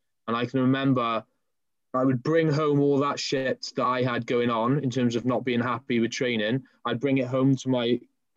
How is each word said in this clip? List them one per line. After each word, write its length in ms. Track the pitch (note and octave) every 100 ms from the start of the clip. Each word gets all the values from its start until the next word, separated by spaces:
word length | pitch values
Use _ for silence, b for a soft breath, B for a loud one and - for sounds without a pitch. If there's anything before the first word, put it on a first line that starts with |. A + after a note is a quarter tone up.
| _ _ -
And 100 | A#2
I 80 | A#2+
can 140 | C3+
remember 600 | B2+ C3+ C#3 B2 A#2 A2 - _ _ _ _ _ _ B2+
I 100 | C3
would 160 | B2+
bring 300 | D#3 E3 D#3+
home 280 | D3 D3+ C#3+
all 200 | C#3+ C#3
that 200 | C#3+ C3
shit 520 | - C3+ C3 B2 - -
that 100 | B2
I 180 | B2+
had 240 | B2+ A#2+ A#2+
going 240 | A#2+ A#2+
on 320 | A2+ A#2 D3
in 80 | C3+
terms 240 | B2+ A#2+ A#2
of 100 | B2
not 180 | A#2
being 160 | B2 A#2+
happy 400 | B2 A#2+ - A#2
with 120 | A#2
training. 520 | - B2 A2+ G#2+ C3+ b b A#2+
I'd 140 | A#2+
bring 180 | C#3 C3+
it 100 | A#2+
home 280 | C3 C3+ C3
to 120 | C3
my 300 | B2 A#2+ A#2+ - _ _